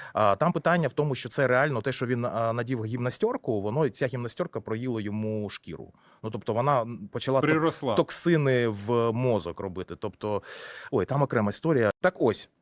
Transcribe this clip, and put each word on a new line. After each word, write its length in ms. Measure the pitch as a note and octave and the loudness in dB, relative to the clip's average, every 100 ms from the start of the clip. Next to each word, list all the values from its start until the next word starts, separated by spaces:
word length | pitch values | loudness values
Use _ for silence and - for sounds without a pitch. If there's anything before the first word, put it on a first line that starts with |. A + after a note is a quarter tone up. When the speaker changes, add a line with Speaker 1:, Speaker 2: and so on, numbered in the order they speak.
| - | -4
Speaker 1:
А, 220 | - G#2+ G2 | 4 4 6
там 160 | D#3+ | 2
питання 360 | E3+ E3 F3 C#3+ | 2 2 2 0
в 60 | |
тому, 220 | - D3 B2+ | 0 -2 -2
що 140 | A#2+ | -4
це 180 | - B2+ | 0 4
реально 340 | B2+ D3+ A#2+ | 4 2 0
те, 100 | C3+ | -2
що 140 | - A#2+ | -2 -2
він, 200 | A#2+ A#2+ | -2 -2
а, 280 | G#2+ A2+ | -2 -2
надів 320 | A2+ A#2+ B2 A2 | -2 -2 -4 -4
гімнастерку, 760 | A#2+ B2 - A3 C4 - G#2+ | -4 -4 -2 -2 -2 -2 -2
воно, 280 | G#2 C3+ C#3 | 0 0 0
ця 140 | - C3 | 0 -4
гімнастерка 540 | B2+ A#2+ - F3 - | -4 -8 -6 -6 -6
проїла 400 | - A2+ B2+ A2+ | -6 -6 -4 -4
йому 480 | G#2 G#2+ A2 A2 G2+ | -4 -4 -4 -4 -6
шкіру. 440 | - - D#2 - - _ _ | -10 -14 -14 -14 -20 _ _
Ну, 60 | A2 | -10
тобто 240 | A2 - | -8 -2
вона, 280 | A2 C#3 C3+ | 0 2 2
м, 280 | A#2 A2+ G2 | 0 -6 -8
почала 300 | A#2 - C3 | -6 0 2
ток-, 80 | C#3 | 4
Speaker 2:
Приросла. 460 | D#3 D#3+ - C3+ G#2 | 4 2 0 0 0
Speaker 1:
токсини 720 | - - E3+ D#3+ C3+ B2+ A#2 | 2 2 2 4 4 4 2
в 440 | G2+ G#2 A#2+ A#2 | -2 0 2 2
мозок 480 | A#2 B2+ G#2+ E2+ - | 2 2 0 -2 -8
робити. 360 | F#2+ F2+ F#2 D#2+ | -8 -8 -10 -8
Тобто, 460 | G#2 - G#2+ G2+ - - - - - | -10 -6 -4 -4 -6 -16 -14 -14 -2
ой, 140 | A#2+ F#2 | 0 2
там 160 | C3+ | 2
окрема 280 | C3+ A#2+ G#2 | 2 2 2
історія. 420 | - D#3+ C#3 G#2+ - | 0 2 4 2 2
Так 120 | F#3 F#3 | 0 2
ось, 300 | C3 - - _ | 2 2 -4 _